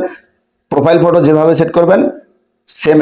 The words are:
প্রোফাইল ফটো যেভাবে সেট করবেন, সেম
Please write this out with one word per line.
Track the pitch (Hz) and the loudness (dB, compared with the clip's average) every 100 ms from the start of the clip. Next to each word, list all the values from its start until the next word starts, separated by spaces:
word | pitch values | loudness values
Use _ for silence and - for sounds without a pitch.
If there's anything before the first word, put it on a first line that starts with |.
| - - _ _ _ _ _ | -4 -12 _ _ _ _ _
প্রোফাইল | 143 147 170 | -2 0 2
ফটো | 170 175 151 | 2 2 2
যেভাবে | 156 160 156 | 2 0 0
সেট | 160 170 | -2 0
করবেন, | 170 202 - - - _ _ _ - | 0 0 -2 -8 -18 _ _ _ -6
সেম | - 156 156 | -2 0 2